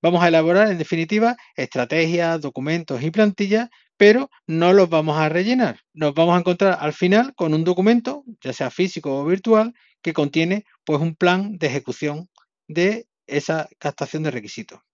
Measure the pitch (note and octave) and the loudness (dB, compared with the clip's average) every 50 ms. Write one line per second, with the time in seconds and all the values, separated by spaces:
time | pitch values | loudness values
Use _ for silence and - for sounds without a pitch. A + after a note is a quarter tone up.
0 | - E3 F3 F3 F3 E3+ E3 E3 D#3+ E3 F3 F#3+ G#3+ G#3+ F#3+ E3 D#3 - - E3 | 2 2 2 4 4 4 4 4 4 4 4 4 4 2 0 -4 -4 -4 -4 -4
1 | E3 E3 G#3 G#3+ A3 A#3 B3 - - _ _ - C3+ - - C3 B2 A#2 D3+ E3 | -4 -2 0 0 0 0 -2 -4 -12 _ _ -8 -8 -6 -4 -4 -4 -2 0 0
2 | E3 E3 E3+ E3+ E3+ E3 E3 D#3+ D3 C#3+ - - C3 D3 D#3+ E3+ E3 - C#3 A#2+ | 0 0 0 -2 0 -2 -2 -4 -6 -8 -8 -8 -6 -4 -4 -4 -4 -6 -8 -6
3 | C3 D#3 E3 G#3 G#3+ G#3 G3 - G#3 F#3+ G#3 A3 A#3+ A#3 _ _ _ _ _ _ | -6 -4 0 2 0 0 0 -2 -4 -2 -2 -2 -4 -6 _ _ _ _ _ _
4 | G3+ G#3 A3 B3 C4+ - _ _ _ - D#3+ E3 E3+ F3+ F#3 G3+ F#3+ E3+ E3 D#3 | 6 6 6 6 0 -4 _ _ _ -6 -2 2 4 6 6 6 4 4 2 0
5 | D#3 D#3+ D3 D3+ D#3 D3+ D#3 F3 F#3+ G#3+ B3+ B3+ A#3+ D3+ A2 _ _ _ _ D3+ | 0 0 -2 0 0 0 0 -2 -2 0 0 0 0 -2 -4 _ _ _ _ -4
6 | D#3 D3 C#3 D3+ E3 F3 F3 F3+ F3 F#3 F3+ F3 G3 G3 F3+ - C#3+ D3+ D3+ - | -2 -2 2 2 2 4 4 2 2 0 0 2 2 2 2 0 -4 -6 -4 -2
7 | F3+ F3+ G3 G#3+ B3 C4+ - _ F#3 D#3+ D#3 D#3 E3 E3+ F3+ F3 F#3+ G#3+ A#3+ A#3+ | 0 2 4 2 2 0 -4 _ -2 -2 0 0 0 0 0 2 2 2 2 2
8 | A#3 B3 C#4+ D4 C#4 B3 A3 _ _ C#3 B2 - C3+ B2+ - - F#3 F#3+ - D#3+ | 0 -4 -10 -10 _ -20 -20 _ _ -12 -6 -6 -6 -6 -2 -2 -4 -4 -4 -8
9 | D3 D3 C3+ C3+ C#3+ D3+ F3+ G3 - A3+ A3 G#3+ A3 A#3 A#3 _ _ _ _ _ | -8 -6 -6 -4 -2 -2 -2 -2 2 2 2 2 2 0 -6 _ _ _ _ _
10 | _ E3+ D#3 - D3 D3 C#3 D#3+ E3 E3+ F#3+ G#3 G#3 _ _ _ _ - D#3 C#3+ | _ -6 -2 -2 -2 0 0 0 0 0 -2 -4 -6 _ _ _ _ -4 -2 -2
11 | D#3 E3 D#3+ _ F3+ F3 F3+ F#3 G3 G3+ G#3+ E3+ E3 C#3+ B2 C#3+ - - B2 - | -2 -2 -2 _ 2 2 2 0 -2 -6 -8 -4 -4 -4 -4 -4 -6 -8 -10 -6
12 | - D3 D3 D3+ F3 _ _ _ _ _ _ _ _ _ D#3 E3 F3 G3 G#3+ A#3 | -6 -6 -6 -8 -12 _ _ _ _ _ _ _ _ _ -4 -2 -2 -2 -2 -4
13 | A#3 _ _ _ _ - C3+ C#3+ C#3+ - E3 D#3+ D#3 - _ _ - D3 - - | -10 _ _ _ _ -6 -6 -6 -4 -4 -6 -6 -6 -10 _ _ -10 -8 -8 -8
14 | C#3+ C#3 - D#3 D#3 D3+ B2 A#2+ G#2 G#2 - - A2 - - - _ _ | -10 -8 -8 -6 -6 -6 -6 -8 -12 -12 -16 -16 -16 -16 -18 -20 _ _